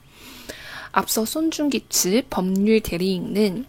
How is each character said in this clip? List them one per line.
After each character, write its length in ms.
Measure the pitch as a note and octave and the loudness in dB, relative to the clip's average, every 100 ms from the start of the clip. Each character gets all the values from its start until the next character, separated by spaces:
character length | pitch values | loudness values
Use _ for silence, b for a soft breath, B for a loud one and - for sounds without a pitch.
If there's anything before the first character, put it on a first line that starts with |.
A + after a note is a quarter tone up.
| - B B B B B B B B - | -20 B B B B B B B B -2
앞서 280 | F#3+ A3+ | 0 0
손준기 600 | A3 D#4 D#4+ D#4 D4 A3 - | -2 0 -2 0 0 0 -2
측 340 | - F3+ A3+ - | 0 2 2 0
법률 480 | - F#3 F#3+ G#3 A3 | -2 0 2 4 4
대리인은 880 | - E3+ F#3+ F3+ - G3 G#3 G#3+ | 2 -2 0 -2 -2 0 0 0